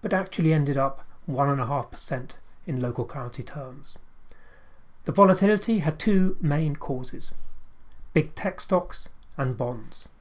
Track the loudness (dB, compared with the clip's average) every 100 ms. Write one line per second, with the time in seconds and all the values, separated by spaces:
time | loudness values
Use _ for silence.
0 | 0 0 0 2 4 4 4 2 2 0
1 | -8 -12 -6 0 2 2 0 -2 -4 -10
2 | -6 -6 -6 -12 -14 -14 -6 -2 -2 -2
3 | -4 -6 -10 -8 -10 -10 -10 -12 -12 -12
4 | -14 -16 -16 -16 -18 -20 -20 -20 -18 -10
5 | -2 6 8 8 6 4 2 2 2 0
6 | 4 6 6 4 2 2 2 -2 -4 -4
7 | -4 -4 -2 0 0 -2 -8 -12 -14 -12
8 | 0 0 0 -2 -6 -6 0 0 0 -8
9 | -10 -12 -14 -4 -2 -2 -4 -4 -8 -12
10 | -16 -20